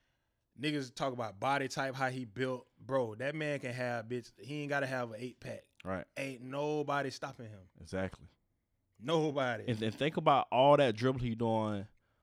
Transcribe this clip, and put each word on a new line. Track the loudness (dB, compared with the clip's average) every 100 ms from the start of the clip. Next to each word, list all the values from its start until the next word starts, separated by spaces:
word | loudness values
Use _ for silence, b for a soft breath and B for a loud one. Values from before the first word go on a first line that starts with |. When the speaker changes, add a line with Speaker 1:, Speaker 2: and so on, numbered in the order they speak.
| _ _ _ _ _ -6
Speaker 1:
Niggas | -4 -2 -4 -4
talk | -4
about | -2 -6 -2
body | 0 0 0
type, | -2 -4 -2
how | -2
he | -2 -8
built. | -4 -4 -4 -10 _
Bro, | -2 0 0 -2
that | -6 -4
man | -2 -4
can | -4
have, | -4 -2 -4 -4
bitch, | -6 -6 -14
he | -10 -6
ain't | -2
gotta | -2 0
have | -2 -4
an | -6
eight | -10 -10
pack. | -12 -12 -14 -12
Speaker 2:
Right. | -6 -4 -6 -8
Speaker 1:
Ain't | -8 -8
nobody | -8 -4 -2 0 0 -2 -2
stopping | -6 -10 -12 -14
him. | -16 -20 -20
Speaker 2:
Exactly. | -6 -2 -2 -6 -20 _ _ _ _ _ _ -10
Speaker 1:
Nobody. | 0 2 2 2 0 0 -2
Speaker 2:
And, | 0
and | 0
think | 0 0 2
about | 6 6 6
all | 6 8 8
that | 6 4
dribble | 2 2
he | -2 0
doing, | 0 2 0 -4 -6 _ _ _